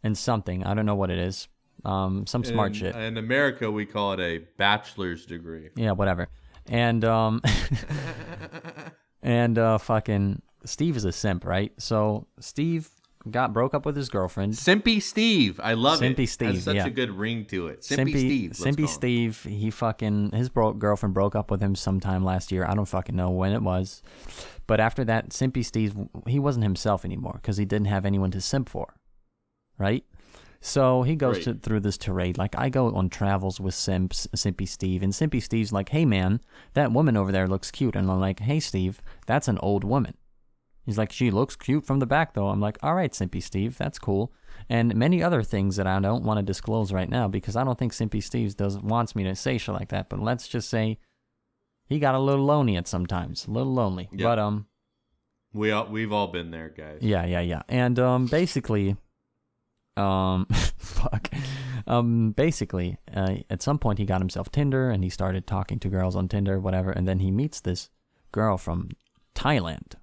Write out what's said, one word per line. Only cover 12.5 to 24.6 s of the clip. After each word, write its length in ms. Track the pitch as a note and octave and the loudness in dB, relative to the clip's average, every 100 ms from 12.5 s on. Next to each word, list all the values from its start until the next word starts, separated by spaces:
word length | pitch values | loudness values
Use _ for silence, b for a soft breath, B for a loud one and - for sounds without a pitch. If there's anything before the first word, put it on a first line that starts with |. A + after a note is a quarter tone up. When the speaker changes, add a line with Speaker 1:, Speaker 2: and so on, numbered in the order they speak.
| - D#3+ E3 D#3 _ _ _ - | -2 0 -2 -6 _ _ _ -6
Speaker 1:
got, 240 | A#2 B2+ | -2 0
broke 200 | G#2 C3 | 2 2
up 120 | D3 D#3 | 0 -2
with 100 | C#3+ | -4
his 140 | C3+ | -2
girlfriend. 440 | G2+ F#2 - G2 | -2 -2 -2 -2
Speaker 2:
Simpy 480 | A2 - G3+ G#3+ A3 | 0 4 4 4 2
Steve. 580 | - - A3+ G3+ A2 E2 | 0 2 4 6 4 2
I 100 | A2+ | -2
love 280 | A2+ C3 D#3 | 2 4 4
it. 140 | B2 C3 | 2 2
Speaker 1:
Simpy 100 | B2 | 0
Steve, 260 | - A2+ F#2+ | 0 0 0
Speaker 2:
Has 80 | |
such 120 | F2+ G2 | 0 0
Speaker 1:
yeah. 100 | F#2 | 0
Speaker 2:
a 40 | |
good 220 | A#2+ B2 | -2 -4
ring 340 | F#2+ G#2+ A#2 G#2 | -2 -4 -4 -4
to 200 | F#2+ E2 | -4 -4
it. 140 | D2 | -8
Simpy 160 | - C3+ | -4 0
Speaker 1:
Simpy, 120 | C3+ C#3 | 2 2
Speaker 2:
Steve, 320 | B2+ C#3 F2+ | 2 2 -2
let's 100 | - | -2
Speaker 1:
Simpy 120 | A2 C#3+ | 0 2
Speaker 2:
call 60 | D3+ | 0
him. 20 | |
Speaker 1:
Steve, 560 | - B2 A#2+ A#2 G#2+ | 0 0 2 0 -2
he 260 | - G#2 G#2+ | -8 -4 -4
fucking, 640 | - A#2 G#2+ A2 G#2 G#2 | -2 -4 -2 0 0 0
his 180 | G#2+ B2 | 0 -2
bro-, 240 | - A2 | 2 2
girlfriend 400 | G#2 G#2 G#2 G#2+ | 2 0 2 2
broke 220 | F#2+ G2+ G#2+ | 2 2 0
up 160 | G2+ | -2
with 100 | G2 | 0
him 140 | G2+ G2 | 0 0
sometime 480 | - F#2+ G2 F#2 | 0 0 0 0
last 280 | F#2 F#2 - | 2 0 0
year. 140 | F#2 F2+ | -2 0
I 80 | G2 | 0
don't 100 | G2+ | 0
fucking 300 | F#2 - F2+ | -2 -2 0
know 140 | F2+ | 0
when 240 | F2+ F#2+ | 2 2
it 80 | G#2+ | 2
was. 400 | G#2 F#2 F#2 - B B B B B B | 2 0 -2 -8 B B B B B B